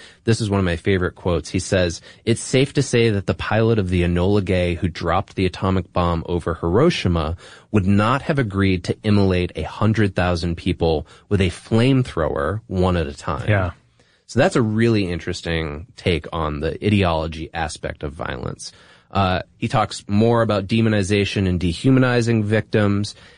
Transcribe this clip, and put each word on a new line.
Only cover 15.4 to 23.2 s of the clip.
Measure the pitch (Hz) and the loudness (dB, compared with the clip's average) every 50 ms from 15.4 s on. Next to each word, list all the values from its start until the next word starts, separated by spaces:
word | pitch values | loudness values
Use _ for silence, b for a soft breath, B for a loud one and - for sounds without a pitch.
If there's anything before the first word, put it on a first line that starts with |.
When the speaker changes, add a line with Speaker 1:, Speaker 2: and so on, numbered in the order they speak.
| - 87 82 82 80 76 73 73 78 - _ | -4 -4 -4 -2 -4 -4 -6 -10 -12 -14 _
Speaker 1:
take | - - 98 87 76 - - - | -4 -2 0 0 0 -2 -4 -6
on | 82 78 78 73 71 | -4 -4 -4 -4 -4
the | 76 80 - - - | -4 -4 -4 -4 -2
ideology | 107 104 101 95 87 82 80 78 80 78 80 80 - - | 0 2 2 2 2 0 0 -2 -4 -6 -8 -10 -10 -6
aspect | 82 80 76 - - - 76 - - - | -6 -6 -6 -6 -8 -10 -10 -10 -8 -10
of | 73 | -10
violence. | 76 82 - 73 69 62 - - - - - - B B B B B B B B | -8 -8 -8 -8 -8 -8 -8 -8 -10 -10 -14 -18 B B B B B B B B
Uh, | - 95 98 92 92 87 - - _ | -2 0 0 2 0 -2 -4 -8 _
he | _ - 113 | _ -6 -2
talks | - 113 107 87 - - - | 0 0 0 0 -4 -10 -6
more | - 101 104 113 117 120 113 | -2 2 2 4 4 4 4
about | 113 107 104 101 98 92 | 2 2 0 -2 -2 0
demonization | 113 113 113 113 107 104 98 90 104 101 101 98 - 107 98 92 | 0 2 2 2 2 2 0 2 2 0 0 0 0 0 0 0
and | 90 87 | 0 0
dehumanizing | 90 87 80 - - 131 131 127 131 123 123 120 117 117 117 110 104 | 0 -2 -2 0 2 2 4 4 4 4 2 2 2 2 0 0 0
victims | 104 110 110 - - - 113 104 101 101 101 104 - B B | 0 0 0 0 0 0 2 2 2 2 0 -2 -4 B B